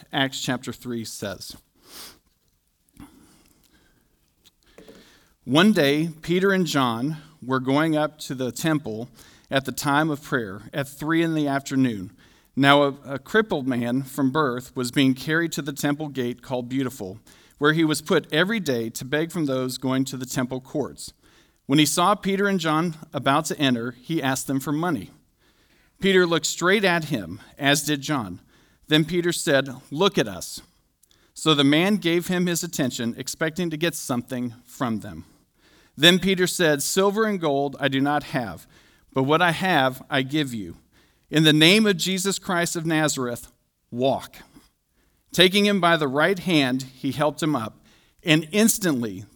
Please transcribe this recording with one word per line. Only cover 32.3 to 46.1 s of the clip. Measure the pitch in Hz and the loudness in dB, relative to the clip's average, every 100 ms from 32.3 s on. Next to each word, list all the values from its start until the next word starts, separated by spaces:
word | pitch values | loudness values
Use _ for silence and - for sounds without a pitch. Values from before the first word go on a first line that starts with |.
| 180 180 | -2 0
his | 170 | -2
attention, | 175 - 131 - 117 113 | -6 -4 -4 -2 -6 -6
expecting | - - 160 156 175 | -10 -6 -6 -4 -4
to | 151 | -2
get | 170 | -4
something | 156 - 123 117 127 123 113 | -4 -6 -6 -6 -6 -8 -10
from | _ - 127 110 | _ -6 -4 -4
them. | 101 80 - _ _ _ _ _ _ - | -8 -14 -18 _ _ _ _ _ _ 2
Then | 165 180 | 4 4
Peter | 180 185 180 | 2 2 0
said, | - 170 147 | 2 2 2
'Silver | - - 196 202 220 | 0 0 2 2 0
and | 196 | 0
gold | 165 139 143 139 | 0 0 -2 -2
I | 139 | -2
do | 135 | 0
not | 139 147 | 0 0
have, | - 139 110 - - _ _ _ _ | -2 -6 -4 -10 -16 _ _ _ _
but | 131 | -2
what | 135 160 | 2 4
I | 175 | 2
have | 151 190 165 131 127 - | 2 2 2 2 -2 -4
I | 139 | -4
give | 135 151 143 | -2 -2 -2
you. | 117 90 - _ _ _ _ - | -4 -10 -14 _ _ _ _ -2
In | 147 | 2
the | 156 | 4
name | 151 160 208 214 | 6 6 6 4
of | 180 | 2
Jesus | 175 190 196 185 | 0 -2 -2 -4
Christ | - 175 170 | -2 -2 -2
of | 175 | -2
Nazareth, | 165 156 156 139 123 117 - _ _ _ - | -2 0 0 0 -4 -6 -12 _ _ _ -14
walk.' | 120 131 117 - - - - _ _ _ _ _ _ _ | -2 -2 -2 -6 -20 -20 -20 _ _ _ _ _ _ _
Taking | - 185 202 202 | 4 4 6 4
him | 202 | 4
by | 175 170 | 4 4
the | |
right | 147 | 2